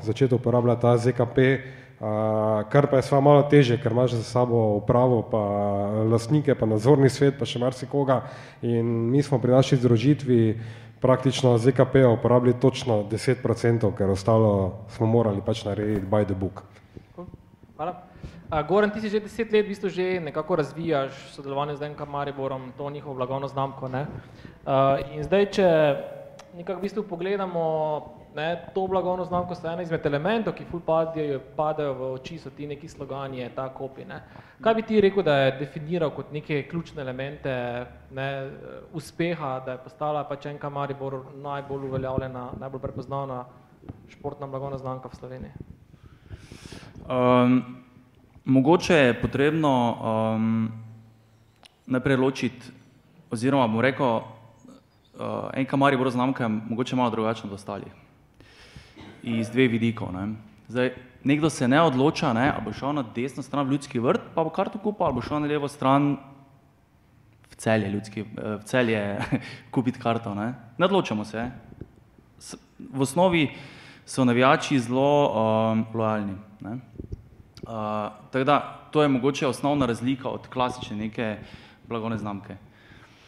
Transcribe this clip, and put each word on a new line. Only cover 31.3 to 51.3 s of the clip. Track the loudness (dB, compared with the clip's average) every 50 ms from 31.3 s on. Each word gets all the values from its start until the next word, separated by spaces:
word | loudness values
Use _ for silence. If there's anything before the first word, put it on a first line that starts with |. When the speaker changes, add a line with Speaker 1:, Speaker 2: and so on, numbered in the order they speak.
| -4 -6 -6 -8 -6
Speaker 2:
padejo | -2 -2 -2 -2 -2 -2 -4 -4
v | -4 -6 -6 -8
oči, | -8 -10 -12 -16 -14
so | -16 -16
ti | -14 -12 -12 -10
neki | -10 -12 -14 -16
slogani, | -14 -14 -12 -10 -8 -8 -8 -8 -8 -8 -10 -8
ta | -8 -8 -8 -8
kopi, | -8 -10 -12 -12 -12 -14 -16 -14
ne. | -14 -16 -16 -18 -20 -20 -20 -20 -20 _ 0
Kaj | 2 2
bi | 2 0 2
ti | 4 4 6
rekel, | 6 4 4 2
da | 4 4
je | 6 4 4 2 0
definiral | -6 -8 -8 -12 -8 -4 -2 -2 -2 -2 -2
kot | -6 -10 -10
neke | -10 -10 -6 -4 -2 -2 -2
ključne | -4 -6 -8 -8 -8 -10 -10 -8
elemente, | -8 -6 -6 -8 -8 -10 -8 -6 -4 -4 -4 -4 -6 -6 -8 -10 -10 -14 -20 -20 -14 -10
ne, | -6 -6 -6 -6 -6 -8 -10 -12 -14 -16 -16 -16 -16 -18 -12 -12
uspeha, | -12 -12 -12 -6 -4 -2 -2 -2 -4 -4 -6 -6 -6 -6
da | -8 -10
je | -10 -12
postala | -18 -10 -6 -4 -4 -2 -4 -4
pač | -6 -8 -10 -8 -12
N | -12 -10
K | -10 -8
Maribor | -6 -6 -6 -6 -6 -8 -8 -8 -8 -10 -12 -14 -16
najbolj | -14 -10 -8 -8 -8 -8 -8 -10 -8 -8 -6
uveljavljena, | -6 -4 -4 -4 -4 -4 -6 -6 -8 -10 -12 -12 -12 -12
najbolj | -12 -12 -10 -10
prepoznavna | -10 -10 -10 -10 -10 -8 -6 -6 -6 -6 -8 -10 -12 -14 -18 -20 -20 _ -20 _ -20 -20 -20 -20 -20 -20
športna | -20 -12 -10 -10 -10 -10 -12 -10
blagovna | -8 -8 -8 -8 -8 -8
znamka | -8 -8 -8 -8 -10 -14
v | -16 -14
Sloveniji? | -16 -14 -14 -14 -14 -16 -16 -18 -18 -20 -20 -20 -20 _ -20 _ -20 -20 -20 -20 -20 -20 -18 -18 -18 -20 -20 -20 -18 -18 -18 -18 -18 -20 -20 -20 -10 -4
Speaker 3:
Ehm, | 0 2 4 6 6 6 6 6 6 4 2 -2 -10 -18 -20 -20 _ -20 -20 _ _ _ _ _ _ -12 _
mogoče | 2 4 4 6 6 4 4 4 2 4
je | 4 6 4 4 2
potrebno, | -2 -2 0 0 0 2 2 2 2 2 2 2 2 0 -2
ehm, | -2 -2 -2 0 0 0 0 0 0 0 0 2 0 0 -2 -4 -10 -14 -18 -20 -20 -20 -20 _ _ _ _